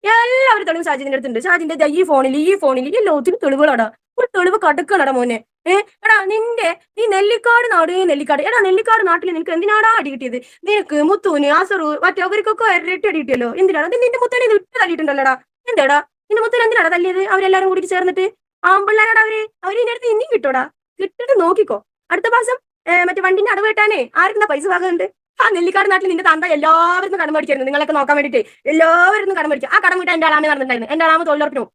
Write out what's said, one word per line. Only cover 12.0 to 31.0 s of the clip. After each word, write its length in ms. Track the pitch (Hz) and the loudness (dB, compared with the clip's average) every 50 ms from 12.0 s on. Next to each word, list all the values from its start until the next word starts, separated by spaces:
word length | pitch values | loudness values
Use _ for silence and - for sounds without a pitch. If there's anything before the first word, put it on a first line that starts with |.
| - | -2
മറ്റവർക്കൊക്കെ 600 | 359 359 381 370 381 403 427 381 440 427 - 466 440 370 | -2 0 0 -4 -2 -2 -4 -2 -2 -2 0 0 0 0
ഇരട്ടി 320 | 349 320 339 370 370 381 415 | 0 -2 -4 -6 -2 -2 -2
അടി 80 | 359 320 | -2 -2
കിട്ടിയല്ലോ. 280 | 277 233 262 247 240 233 262 339 | -4 -2 -4 -2 -2 -6 -2 0
എന്തിനാണ്? 260 | 381 370 311 302 302 339 | 0 2 2 0 -2 -2
അത് 60 | 370 480 494 | -2 0 0
നിന്റെ 160 | 494 480 508 494 | 0 0 0 -2
മുത്തനെ 220 | - 508 494 508 453 | -2 0 0 -2 0
ഇത് 60 | 440 403 | -2 -4
ഇട്ട് 200 | - _ _ 494 | -8 _ _ -4
തല്ലിയിട്ടുണ്ടല്ലോടാ. 520 | 415 359 339 330 320 294 277 277 269 269 262 262 _ _ _ _ _ - | -2 -2 -2 -4 -2 -2 -2 0 0 0 -2 -2 _ _ _ _ _ -4
എന്താടാ 280 | 466 - 277 269 285 294 - _ _ _ _ _ | 0 0 2 2 2 0 0 _ _ _ _ _
നിന്റെ 160 | 415 440 453 | -2 -2 -2
മുത്തനെ 200 | 453 440 480 453 440 | 0 0 0 0 2
എന്തിനാടാ 240 | 453 440 349 330 349 | 2 2 0 0 0
തല്ലിയത്? 260 | 349 349 370 359 370 381 415 | 0 -2 -2 -2 -2 -2 0
അവരെല്ലാരും 360 | 392 381 392 381 381 370 381 381 | 0 0 2 2 2 2 2 0
കൂടി 200 | 370 370 370 370 381 | -2 -2 -4 -4 -4
ചേർന്നിട്ട് 320 | 359 370 370 359 370 370 427 - _ _ _ _ _ | -2 -2 -2 -2 -2 -4 -4 -6 _ _ _ _ _
ആമ്പിള്ളേരാടാ 640 | - 349 381 403 403 403 427 440 427 453 453 440 440 | 0 2 2 2 2 2 2 2 2 4 4 2 2
അവര്, 160 | 440 440 440 440 440 _ _ - | 2 0 -6 -6 -8 _ _ -8
അവര് 120 | 370 403 466 | -6 -2 -2
ഇതിന്റെ 160 | 494 480 466 | -2 -2 -4
അടുത്ത് 160 | 480 480 480 440 | -4 -2 -2 -2
ഇനിയും 180 | 427 508 640 508 | -2 -2 -2 -2
കിട്ടോടാ. 280 | 339 240 277 262 262 - - _ _ _ _ _ _ | -2 -2 -2 -2 -2 -4 -6 _ _ _ _ _ _
കിട്ടിട്ട് 360 | 381 381 _ _ 480 494 554 415 | -8 -8 _ _ -2 0 2 2
നോക്കിക്കോ. 380 | 339 330 403 466 403 - 226 202 _ _ _ _ _ _ | 2 2 2 0 0 -2 -2 -8 _ _ _ _ _ _
അടുത്ത 180 | 339 359 349 - 480 | -6 -2 0 0 0
മാസം, 200 | 494 466 440 508 523 _ _ _ _ _ 320 | 2 0 0 -6 -6 _ _ _ _ _ 0
ഏ, 140 | 339 359 359 359 | 0 0 2 0
മറ്റേ 120 | 359 392 359 370 | -2 0 0 0
വണ്ടിന്റെ 240 | 370 381 392 494 440 | 2 2 0 0 0
അടവ് 120 | 392 415 427 | 0 0 -2
കെട്ടാനേ 300 | 427 427 415 427 427 339 247 226 - 311 | 0 2 0 0 0 -2 -4 -4 -2 0
ആർക്കെന്താ 280 | 349 392 415 415 415 415 294 | 0 0 2 0 0 0 -2
പൈസ 120 | 285 294 392 370 | -2 -2 -2 -2
വാങ്ങുന്നുണ്ട്? 320 | 349 349 370 349 339 - 403 _ _ _ _ _ - | 0 0 -2 -2 -2 -4 -6 _ _ _ _ _ -2
ആ 20 | 494 453 415 | 0 0 0
നെല്ലിക്കാട് 340 | 339 349 359 370 381 392 403 | 0 -2 0 0 0 2 2
നാട്ടിൽ 160 | 381 370 381 381 | 0 0 0 -2
നിന്റെ 140 | 359 330 370 | -4 0 2
തന്ത 220 | 349 320 311 330 359 320 | 0 0 2 0 -2 0
എല്ലാവരും 600 | 294 294 311 320 330 339 339 359 359 381 392 370 359 | 2 4 4 4 4 4 2 2 0 -2 -4 -2 -2
കടം 140 | 330 302 311 | -2 0 0
മേടിക്കായിരുന്നു, 340 | 311 302 - 285 277 262 262 | -2 0 0 -2 -2 -2 -2
നിങ്ങളൊക്കെ 260 | 285 285 302 302 311 | -2 -2 -2 0 0
നോക്കാൻ 180 | 294 277 269 294 294 | 0 2 2 2 0
വേണ്ടിട്ട് 220 | 285 285 240 240 208 - _ _ _ 269 | 0 0 0 -2 -2 -2 _ _ _ -2
എല്ലാവരും 600 | 302 320 320 330 330 349 349 370 415 415 392 381 392 349 | 2 4 4 4 4 4 4 4 2 0 0 -2 -2 -2
കടം 100 | 311 320 | 0 -2
മേടിക്കും. 220 | 294 254 262 - - | -2 -4 -2 -2 -2
ആ 40 | 427 427 | 0 2
കടം 120 | 359 359 370 | 2 0 0
വീട്ടാൻ 140 | 359 359 359 | -2 -2 -2
എന്റെ 100 | 330 320 320 | 0 2 2
ആളാമ 140 | 302 302 302 302 | 2 2 2 0
നടന്നിട്ടുണ്ടായിരുന്നു, 400 | 294 285 262 262 247 240 226 - | 0 -2 -2 -4 -4 -4 -4 -4
എന്റെ 120 | 285 320 | -2 0